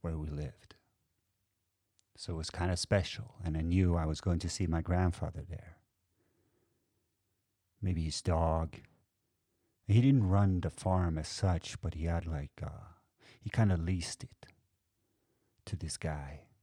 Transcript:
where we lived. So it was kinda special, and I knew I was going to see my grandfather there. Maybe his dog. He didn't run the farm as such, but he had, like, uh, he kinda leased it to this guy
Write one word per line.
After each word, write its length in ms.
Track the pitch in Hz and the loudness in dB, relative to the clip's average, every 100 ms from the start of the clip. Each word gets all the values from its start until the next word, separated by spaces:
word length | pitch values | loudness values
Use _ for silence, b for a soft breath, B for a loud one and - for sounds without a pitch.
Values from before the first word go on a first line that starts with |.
where 160 | 85 80 | -4 -4
we 120 | 76 | -6
lived. 460 | 73 73 - - - _ _ _ _ _ _ _ _ _ _ _ _ _ - | -6 -8 -10 -20 -20 _ _ _ _ _ _ _ _ _ _ _ _ _ -18
So 180 | - | -8
it 40 | 82 | -6
was 120 | 80 | -6
kinda 280 | 85 90 87 | -2 -2 0
special, 580 | - 101 87 - - - | 2 2 2 -6 -12 -8
and 140 | 85 80 | -4 -2
I 40 | |
knew 340 | 80 90 92 85 | 2 4 6 4
I 100 | 80 | 0
was 160 | 76 | -2
going 180 | - 85 | 0 0
to 100 | 87 | -2
see 180 | - 90 | -2 0
my 140 | 82 | 0
grandfather 640 | 78 90 90 85 80 80 | 0 2 2 0 -6 -8
there. 340 | 78 82 - - _ _ _ _ _ _ _ _ _ _ _ _ _ _ _ _ _ _ _ _ | -10 -12 -14 -20 _ _ _ _ _ _ _ _ _ _ _ _ _ _ _ _ _ _ _ _
Maybe 220 | 98 85 | -2 0
his 180 | 80 - | -2 -2
dog. 580 | - 82 82 80 80 - - _ _ _ _ _ _ _ _ _ - | 0 2 2 2 -2 -8 -20 _ _ _ _ _ _ _ _ _ 4
He 140 | 104 | 6
didn't 280 | 127 139 98 | 8 6 6
run 320 | 98 101 90 | 4 4 2
the 80 | 87 | -2
farm 480 | - 95 92 90 80 | -4 0 2 2 0
as 100 | 80 | -4
such, 520 | - 95 87 - - | -2 0 0 -4 -8
but 140 | 95 80 | -8 -4
he 100 | 85 | -2
had, 200 | 85 82 | -2 -2
like, 360 | 80 71 - | -6 -6 -10
uh, 320 | - - - - _ _ B B | -12 -12 -18 -20 _ _ B B
he 80 | - | -6
kinda 280 | - 107 87 | 2 2 2
leased 460 | 82 92 87 - | 0 -2 -4 -10
it 220 | - _ - _ _ _ _ _ _ _ _ _ _ _ - | -14 _ -20 _ _ _ _ _ _ _ _ _ _ _ -10
to 100 | 90 | -8
this 220 | 80 - | -6 -6
guy 440 | 85 73 71 73 - _ | -6 -6 -8 -12 -18 _